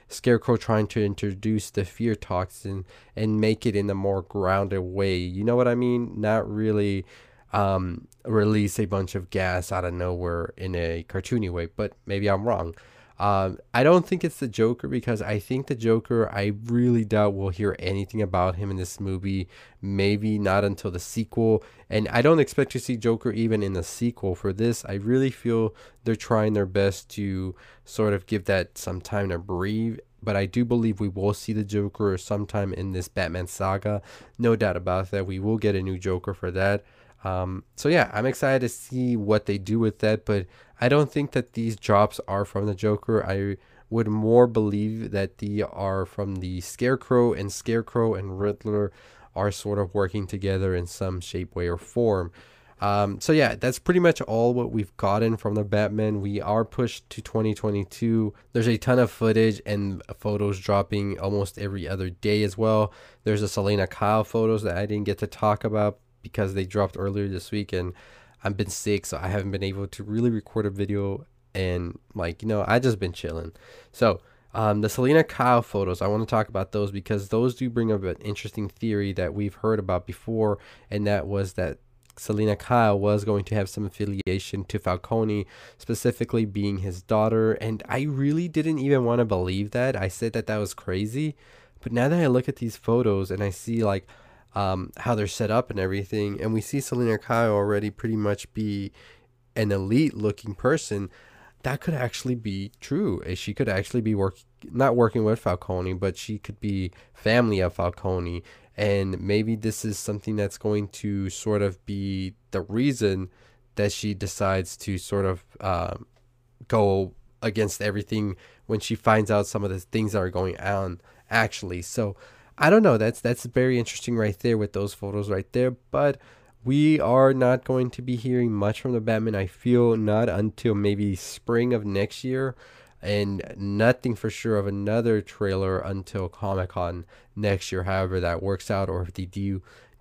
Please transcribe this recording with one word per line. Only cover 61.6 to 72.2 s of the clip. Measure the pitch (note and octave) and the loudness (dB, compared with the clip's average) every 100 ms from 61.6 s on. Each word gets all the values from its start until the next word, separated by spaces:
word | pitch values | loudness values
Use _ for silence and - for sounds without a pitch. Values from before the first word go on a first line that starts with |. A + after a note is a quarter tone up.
| G2+ F#2+ D#2+ | -8 -6 -6
other | F#2+ F#2 | -4 -6
day | F2 G#2+ G#2 | -4 0 2
as | G#2 F#2+ | 2 2
well. | A2 A2 G#2 - - - | 2 4 2 -2 -20 -6
There's | - G#2+ | -2 0
a | G#2 | 0
Selena | - G2+ G#2 F#2 | 0 0 2 0
Kyle | - G#2 A2 G#2+ | 0 2 2 2
photos | A#2 A2+ A2 G#2 | 0 2 2 0
that | E2+ | -2
I | G#2 | -2
didn't | G#2 G2+ | -2 -2
get | G2 | -2
to | G#2 | -4
talk | - G#2+ G#2 G#2+ | 0 0 2 0
about, | G#2+ G#2 G2+ _ _ - | 0 0 -2 _ _ -10
because | - G2 F#2+ | -4 -2 -2
they | F#2 | -4
dropped | G#2 F#2+ - | 0 -2 -2
earlier | G2 G2+ G2+ | -4 -2 -4
this | F#2 - | -6 -6
week, | G#2+ G2+ | -6 -4
and | F#2 F2+ - - - - _ | -4 -4 -8 -16 -20 -20 _
I've | F#2+ G2 | -6 -4
been | G2 | -4
sick, | - - G2+ - | -4 -2 -2 -2
so | E2 | -6
I | F#2 | -4
haven't | G2+ G2 | -2 -2
been | F#2+ | -4
able | G2 G2 G2 | -4 -6 -8
to | - | -10
really | G2 G#2+ A#2+ | -6 0 2
record | A2+ - A2+ G#2 | 0 -2 -2 -2
a | |
video, | G2 G2+ G2+ G2 G2+ D3 _ _ - | -2 -2 0 -2 -4 -10 _ _ -4
and, | F#2 F2+ F2 F2 _ | -2 -2 -4 -8 _
like, | G#2 | -6